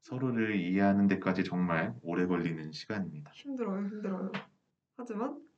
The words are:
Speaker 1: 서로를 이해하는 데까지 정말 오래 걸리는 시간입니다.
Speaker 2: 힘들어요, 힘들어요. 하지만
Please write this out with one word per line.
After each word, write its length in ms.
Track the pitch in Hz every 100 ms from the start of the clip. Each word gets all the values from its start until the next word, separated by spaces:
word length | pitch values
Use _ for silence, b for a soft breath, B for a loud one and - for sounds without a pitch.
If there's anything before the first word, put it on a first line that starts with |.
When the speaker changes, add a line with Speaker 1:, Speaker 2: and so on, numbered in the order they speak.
Speaker 1:
서로를 580 | - 127 131 117 110 104
이해하는 480 | 87 95 101 98 98
데까지 340 | 92 95 90
정말 520 | 87 90 90 80 90 120
오래 240 | 82 87 90
걸리는 440 | 87 85 80 78
시간입니다. 600 | 78 - 107 85 76 147
Speaker 2:
힘들어요, 540 | - 277 262 214 190 202
힘들어요. 420 | 208 196 185 190 196 - _ _ _ _ -
하지만 440 | 240 208 262 285 -